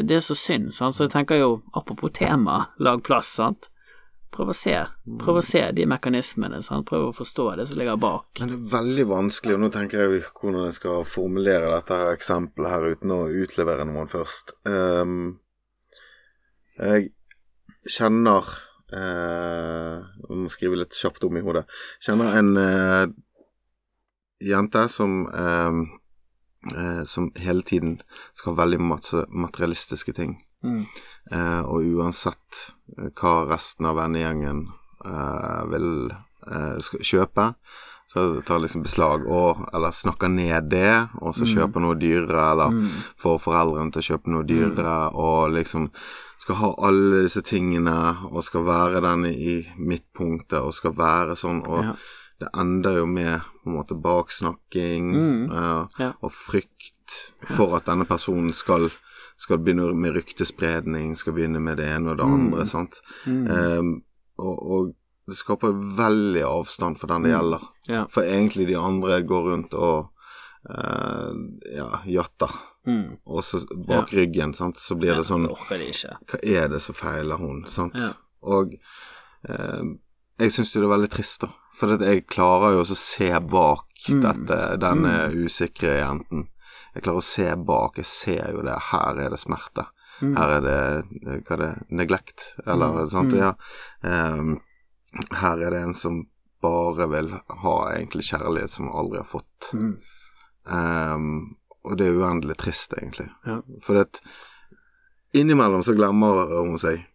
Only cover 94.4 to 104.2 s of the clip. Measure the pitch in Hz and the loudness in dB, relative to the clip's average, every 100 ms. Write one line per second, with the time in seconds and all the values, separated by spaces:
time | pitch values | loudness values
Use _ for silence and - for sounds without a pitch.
94.4 | 78 73 _ _ _ _ _ - - - | -2 -4 _ _ _ _ _ -14 -10 -2
95.4 | 92 85 87 87 87 90 85 85 80 _ | 0 0 -2 -2 -4 -4 -4 -4 -8 _
96.4 | _ _ 85 85 87 82 85 76 80 - | _ _ 0 2 0 0 0 0 -4 -8
97.4 | - 85 90 80 78 80 80 82 - - | -12 -4 0 0 0 -4 -6 -6 -4 -4
98.4 | 82 80 - - 67 78 - 98 - - | -2 -2 -4 -8 -8 -4 -4 -6 -8 -12
99.4 | - - - 110 110 92 - - - _ | -12 -16 -8 -4 -4 -6 -14 -20 -20 _
100.4 | _ _ - 90 82 85 80 78 76 76 | _ _ -6 -4 -2 -2 -2 -2 -4 -6
101.4 | 71 - _ - - 95 95 87 92 85 | -8 -18 _ -14 -6 0 2 2 2 0
102.4 | 73 - 87 - - - - - - - | -4 -6 -4 -4 -6 -8 -10 -12 -14 -12
103.4 | - 113 131 - - 101 98 - | -10 -10 -12 -10 2 4 4 -2